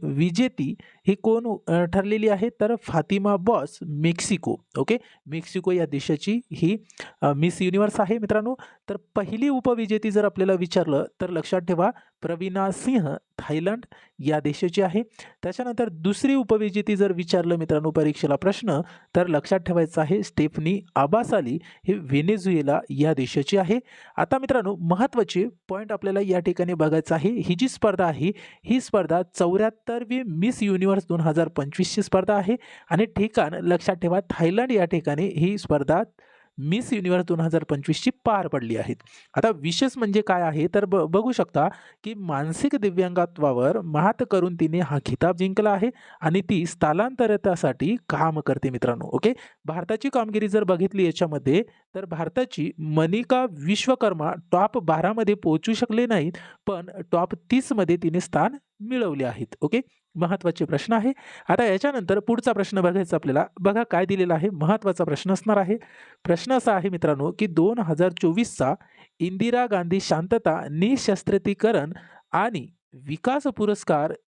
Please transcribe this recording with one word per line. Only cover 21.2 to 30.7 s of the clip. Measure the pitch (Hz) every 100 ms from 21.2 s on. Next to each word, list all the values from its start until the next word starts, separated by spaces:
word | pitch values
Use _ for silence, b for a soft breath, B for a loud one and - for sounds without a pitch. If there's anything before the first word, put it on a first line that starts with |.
| 240 208 123 156 B B -
ही |
व्हेनेझुएला | 202 139 139 165 214 185 165 143 160 -
या | 139 151
देशाची | 151 127 151 139 196
आहे. | 175 240 B B B -
आता | 170 269
मित्रांनो | 262 254 190 180
महत्त्वाचे | 170 185 269 247 202 175 233 175 -
पॉइंट | 190 214
आपल्याला | 208 196 196
या | 202 180
ठिकाणी | 175 175 175
बघायचं | 165 156 160 -
आहे. | 160 175
ही | 233 180 175
जी | 254
स्पर्धा | - 214 185 175
आहे | 135 170 202 B B
ही | - 247
स्पर्धा | - 208 160 170 180
चौऱ्याहत्तरवी | - 175 190 220 220 - 233 226 254
मिस | 240 160 214 -
युनिव्हर्स | 202